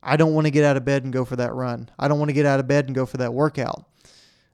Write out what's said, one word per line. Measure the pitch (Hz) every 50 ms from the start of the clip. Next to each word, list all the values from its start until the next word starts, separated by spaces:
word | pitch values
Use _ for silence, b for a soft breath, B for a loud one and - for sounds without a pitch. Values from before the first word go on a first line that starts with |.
| -
"I | 127 135
don't | 151 160 160 156
wanna | 156 156 156
get | 139 147 147
out | 147 139 139
of | 127
bed | 135 139 139 131
and | 135 123
go | 131 127
for | 120 131
that | 123 123 120 117
run. | 127 127 127 120 120 120 117 _ -
I | - 143
don't | 147 147
wanna | 147 147 143
get | 143 151
out | 143 139 135
of | 135
bed | 123 135 143 139
and | 127 135
go | 131 131
for | 123 - 131
that | 127 120 120
workout. | 127 147 156 - - 127 - - - - _ b b b b b b b b b b b b